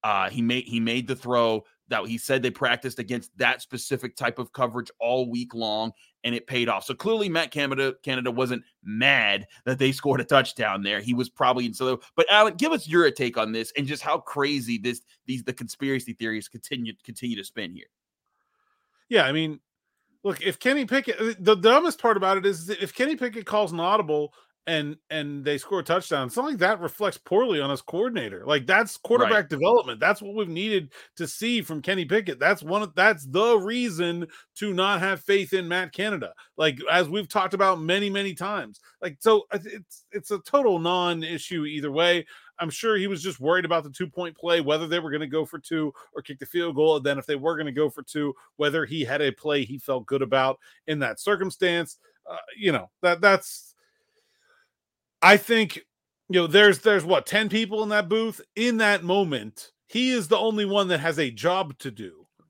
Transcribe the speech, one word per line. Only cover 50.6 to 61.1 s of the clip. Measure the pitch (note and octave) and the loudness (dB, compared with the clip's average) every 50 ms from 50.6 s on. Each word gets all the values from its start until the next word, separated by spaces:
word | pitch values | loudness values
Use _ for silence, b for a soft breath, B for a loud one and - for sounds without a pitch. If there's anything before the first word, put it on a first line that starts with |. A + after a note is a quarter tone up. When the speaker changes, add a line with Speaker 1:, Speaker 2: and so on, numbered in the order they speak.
| b b b b b | b b b b b
Speaker 2:
in | - D#3 D3 | -6 -4 -2
that | C3+ A#2 G#2+ - | -2 -4 -4 -4
circumstance. | - G3+ G#3 E3+ F#3+ F#3 - - F#3+ F3+ E3+ E3+ E3 - - - _ _ _ _ _ - | -2 -2 0 0 -2 -4 -2 0 0 0 0 0 -2 -6 -10 -16 _ _ _ _ _ -16
Uh, | E3+ E3 - - - | -14 -14 -14 -16 -12
you | G#3+ G#3 F#3 | -2 0 0
know, | D3 A2 F#2 - _ _ | 0 0 -2 -6 _ _
that, | - F3+ F3 E3+ | 2 2 2 6
that's, | F#3 G3+ G3 F#3 - - - - - - _ _ _ _ _ _ _ _ _ _ _ _ _ _ _ _ _ _ _ _ _ _ _ _ _ _ _ _ _ _ | 6 6 6 4 2 -4 -14 -16 -18 -20 _ _ _ _ _ _ _ _ _ _ _ _ _ _ _ _ _ _ _ _ _ _ _ _ _ _ _ _ _ _
I | - F#3 G#3 | 8 8 8
think, | G#3 G#3 - A#3 A3+ G#3+ D#3+ - - - _ _ _ _ _ _ _ _ - | 8 6 4 2 2 2 0 -2 -8 -16 _ _ _ _ _ _ _ _ 0
you | F3+ F3+ | 2 2
know, | E3+ D#3+ | 4 6
there's, | D3+ G3+ G#3 G#3 F3+ - | 8 8 8 8 8 6
there's | - A3 G#3 F#3+ D3+ | 4 4 4 4 4
what, | E3+ F#3+ - - | 2 2 2 2
ten | - - G#3 A3 G3+ | 2 0 0 0 0
people | G3 A3 A3+ F#3+ G#3+ A3 A3 | 0 -2 -2 -2 -2 -4 -2
in | G#3 | 0
that | G#3+ G#3 G3+ E3 | 0 0 0 0
booth? | G#3 A3+ A3+ A3+ - - - _ _ | 0 0 0 -2 -6 -8 -16 _ _
In | G#3 A#3 B3 A#3 A3 | -2 0 0 2 2
that | A3 G#3 G#3 F#3 E3 | 2 2 2 2 0
moment, | F3 F#3 G3+ G3 E3 C#3 A#2 G#2+ A2 - - - - _ _ _ _ | 0 2 2 2 2 0 -4 -6 -8 -14 -16 -20 -20 _ _ _ _
he | - A#3 B3+ B3+ | -4 -2 0 0
is | B3+ A#3+ F3+ D3 | 0 0 0 2
the | A3 G#3 | 2 2
only | G#3+ A3+ G#3+ G#3 G#3 | 2 0 0 0 0
one | F#3+ G3 G3+ G3 F3+ | 0 2 0 2 2
that | F3 D3+ | 0 0
has | D3+ E3 | 0 -2